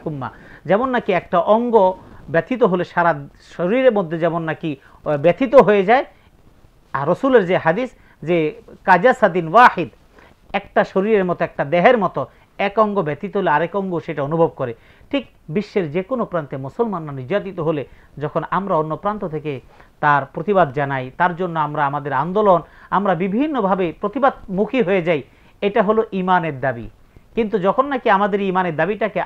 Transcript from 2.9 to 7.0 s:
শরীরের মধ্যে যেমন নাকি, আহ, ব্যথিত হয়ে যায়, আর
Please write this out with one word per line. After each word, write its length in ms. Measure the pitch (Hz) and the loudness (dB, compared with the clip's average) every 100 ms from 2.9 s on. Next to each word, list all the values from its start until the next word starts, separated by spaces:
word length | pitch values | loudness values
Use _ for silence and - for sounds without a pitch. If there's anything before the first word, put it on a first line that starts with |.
| - 170 151 143 - - - | 0 0 0 -6 -20 -16 -6
শরীরের 360 | 180 240 262 208 | -2 2 2 2
মধ্যে 180 | 165 165 | 0 -2
যেমন 240 | 165 165 160 | -2 -2 -4
নাকি, 200 | 151 165 139 | -6 -8 -10
আহ, 400 | - - - 151 | -14 -12 -6 0
ব্যথিত 300 | 156 170 262 277 185 | 2 2 4 6 8
হয়ে 140 | 208 185 | 6 4
যায়, 140 | 247 - _ _ _ _ _ _ _ _ | 2 2 _ _ _ _ _ _ _ _
আর 100 | 131 | -4